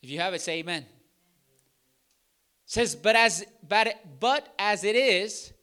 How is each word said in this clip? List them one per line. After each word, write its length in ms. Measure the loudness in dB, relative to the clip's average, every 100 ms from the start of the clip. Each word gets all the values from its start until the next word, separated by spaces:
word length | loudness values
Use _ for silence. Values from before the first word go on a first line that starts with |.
If 100 | -10
you 100 | -4
have 120 | -4
it, 100 | -4
say 180 | -6 -6
amen. 220 | -6 -8
It 60 | -10 _ _ _ _ _ _ _ _ _ _ _ _ _ _ _ _ _ _
says, 280 | -2 -2
"But 220 | 0 2 4
as, 280 | 4 2 -10 _ -2
but, 540 | 0 2 -2 -14 -4
but 340 | 0 0 -2 -4
as 240 | -2 0
it 100 | 0
is 580 | 2 4 2 0 -8 -16 -20